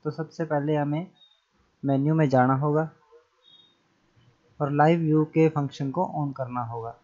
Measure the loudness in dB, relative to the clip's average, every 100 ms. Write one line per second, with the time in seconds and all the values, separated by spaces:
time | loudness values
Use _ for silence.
0 | -10 -8 -10 -8 -4 -2 0 -2 -2 -4
1 | -6 _ _ _ _ _ _ _ -2 0
2 | 2 2 4 4 4 2 0 0 -2 -8
3 | _ -20 _ _ _ -20 _ _ _ _
4 | _ _ _ _ _ _ -4 4 4 4
5 | 2 2 2 4 2 2 -4 -4 -6 -4
6 | -4 -4 -6 -6 -8 -6 -8 -8 -12 -14